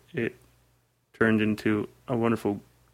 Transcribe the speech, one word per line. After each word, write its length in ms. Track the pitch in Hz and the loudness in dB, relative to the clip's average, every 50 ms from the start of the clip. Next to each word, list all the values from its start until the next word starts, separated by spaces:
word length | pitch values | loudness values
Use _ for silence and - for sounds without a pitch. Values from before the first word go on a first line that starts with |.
| _ _ - | _ _ -6
it 220 | 131 117 - - - _ _ _ _ _ _ _ _ _ _ _ _ _ _ - | -6 -4 -4 -6 -10 _ _ _ _ _ _ _ _ _ _ _ _ _ _ -2
turned 280 | - 113 113 110 107 | 0 2 4 4 4
into 460 | 107 107 104 104 - 110 107 104 - - - _ _ | 2 0 0 0 0 0 0 0 -2 -6 -10 _ _
a 100 | - 131 | -6 -2
wonderful 440 | 113 117 117 113 107 - 101 104 98 - _ _ _ _ _ | 0 0 0 0 0 0 -2 -4 -4 -8 _ _ _ _ _